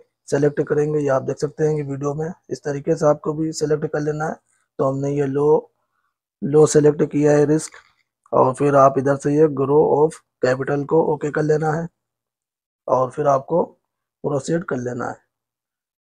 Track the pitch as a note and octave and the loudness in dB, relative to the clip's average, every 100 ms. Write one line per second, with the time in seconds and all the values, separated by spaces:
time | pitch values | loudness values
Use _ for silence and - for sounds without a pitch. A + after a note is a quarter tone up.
0 | - _ - C#3 D3 C#3+ C#3+ D3+ D3+ D3+ | -6 _ -6 0 0 0 -2 -2 0 -2
1 | C#3+ C3 B2+ C3+ D3 - D#3 D3+ C#3 C#3 | 0 -2 -2 -6 -8 -2 -2 -2 -6 -6
2 | C#3+ D3 D#3+ F#3 - C3 D3+ C#3+ C#3 D#3 | -6 -6 -8 -12 -14 -10 -8 -6 -4 0
3 | D#3 D3 - D3+ D#3+ D#3 D3 D3+ D3+ D3+ | 2 0 -2 -6 -6 -4 -2 -2 -4 -6
4 | D3+ D3+ D#3+ - _ _ _ - C3+ C3+ | -4 -4 -6 -8 _ _ _ -4 -2 -2
5 | C#3 C#3+ C#3 C#3 D3 D#3 - _ _ _ | -4 -2 -2 0 2 2 0 _ _ _
6 | _ _ _ _ - D3+ D3+ D#3 D3 D3+ | _ _ _ _ 0 4 4 6 4 2
7 | D#3 D3 D3 D3 D3 D#3 - - _ _ | 0 0 2 4 4 0 -2 -14 _ _
8 | _ _ _ C3 C3 B2+ C#3+ C#3 C3+ C#3 | _ _ _ 2 2 2 2 6 4 4
9 | C3+ C#3 D3 D3 D#3 C3+ C3+ D3 E3 C#3 | 0 0 0 2 2 2 2 2 4 2
10 | D#3 - _ _ B2+ C3 C3+ C#3+ C#3+ D#3+ | 0 -2 _ _ -2 0 -2 -4 0 0
11 | E3 D3 D3 D3 D3+ D3+ D#3 D3+ E3+ _ | 2 -2 -4 -2 0 0 0 -4 -6 _
12 | _ _ _ _ _ _ _ _ - B2+ | _ _ _ _ _ _ _ _ -2 -2
13 | B2+ C#3+ C#3+ C#3 - E3 - _ _ _ | 0 -2 0 0 0 -2 -2 _ _ _
14 | _ _ C#3+ C#3+ - E3+ - B2+ B2 B2 | _ _ -6 -6 -4 -6 -4 -6 -6 -8
15 | A#2 - _ _ _ _ _ _ _ _ | -8 -12 _ _ _ _ _ _ _ _